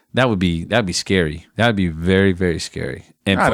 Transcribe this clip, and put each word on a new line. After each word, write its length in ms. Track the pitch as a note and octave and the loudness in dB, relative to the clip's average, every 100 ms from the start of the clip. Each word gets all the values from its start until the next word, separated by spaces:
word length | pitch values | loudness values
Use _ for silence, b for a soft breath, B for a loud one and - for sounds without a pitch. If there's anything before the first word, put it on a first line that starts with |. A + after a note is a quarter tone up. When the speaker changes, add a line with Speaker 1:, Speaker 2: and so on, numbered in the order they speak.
| b | b
Speaker 1:
that 160 | A#2+ B2+ | 0 0
would 80 | G2 | 2
be, 260 | F2+ E2 | 0 -2
that'd 220 | E2 A2 F#2+ | -2 -2 0
be 80 | |
scary. 520 | E2+ - F#2+ D#2 D#2+ - - | -4 0 0 0 -4 -10 -2
That'd 200 | A#2+ G2+ | 0 2
be 120 | F2 | -2
very, 440 | D#2+ E2+ F#2+ G2 | -2 2 4 4
very 260 | F2+ F#2 E2 | 2 -2 -2
scary. 460 | - - - B1 - _ - | -6 -10 -10 -10 -16 _ -2
And 120 | F#2+ | 0
Speaker 2:
I 80 | |
Speaker 1:
for 40 | E3+ | 2